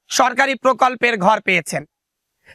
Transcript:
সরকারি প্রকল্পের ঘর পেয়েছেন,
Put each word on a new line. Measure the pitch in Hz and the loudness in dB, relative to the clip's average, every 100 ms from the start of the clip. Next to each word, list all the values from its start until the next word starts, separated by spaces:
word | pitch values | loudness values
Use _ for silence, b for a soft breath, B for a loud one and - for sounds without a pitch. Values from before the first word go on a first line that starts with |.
| - | -6
সরকারি | - 254 240 277 262 | -2 0 0 -2 0
প্রকল্পের | 262 240 254 247 240 226 | -2 2 0 0 -2 0
ঘর | 185 214 | 2 0
পেয়েছেন, | - 180 - 151 147 _ _ _ _ _ b | 0 -2 -2 -8 -10 _ _ _ _ _ b